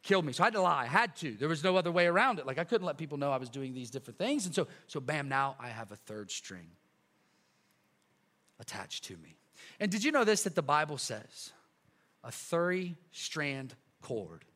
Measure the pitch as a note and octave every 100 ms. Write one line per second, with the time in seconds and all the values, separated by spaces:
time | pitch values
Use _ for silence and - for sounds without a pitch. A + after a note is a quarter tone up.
0 | - F#3+ D#3 B2 G#3 G#3+ F#3 D3 A#2+ F3+
1 | A#3 - D#3 G#2+ D3 D#3+ F3+ F#3 E3+ F3
2 | F3 F3+ C4 G3 C3+ C3 E3+ A3+ F3+ C#3+
3 | D#3 D3 C#3+ C3+ B2+ C3 C3+ B2+ A#2+ B2
4 | - - A3 D4 F#3 E3 D#3 - - D#3
5 | B2+ D3+ C#3 C3+ C#3 C3 B2 A2+ G#2+ G#2
6 | - G#2+ G2 - - F#2 E2 F2 _ _
7 | _ _ _ _ _ _ _ _ _ _
8 | _ _ _ _ _ _ A#2+ - G2 -
9 | - F2 D#2+ - _ - - - G#3+ G3+
10 | C4 D4+ G#3+ G#3 F#3+ E3 C#3+ D3 D3+ C#3+
11 | - A2 - - - - _ _ _ _
12 | _ _ A#2+ - - E3+ F3 F#3 F3+ D#3+
13 | _ - - D#3 C#3+ C3+ C3 A2+ _ _
14 | - A#2 F2 E2 -